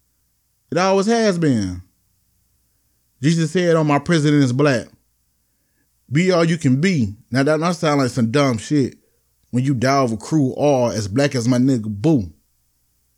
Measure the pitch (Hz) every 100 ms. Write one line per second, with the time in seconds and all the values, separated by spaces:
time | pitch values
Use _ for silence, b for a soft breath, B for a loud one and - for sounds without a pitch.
0 | _ _ _ _ _ _ - 151 190 196
1 | 196 233 220 175 160 120 95 90 - _
2 | _ _ _ _ _ _ _ _ _ _
3 | _ - 135 165 160 185 175 160 151 143
4 | 143 170 147 147 135 123 147 123 - _
5 | _ _ _ _ _ _ _ _ _ _
6 | - 135 185 175 165 170 139 131 185 170
7 | 104 101 - 123 139 156 170 175 160 147
8 | 131 127 113 131 139 113 - 151 120 -
9 | _ _ _ _ _ 123 131 131 127 139
10 | 131 110 - 160 131 - 147 135 120 98
11 | 101 110 143 135 117 127 131 131 107 101
12 | 139 147 90 - _ _ _ _ _ _
13 | _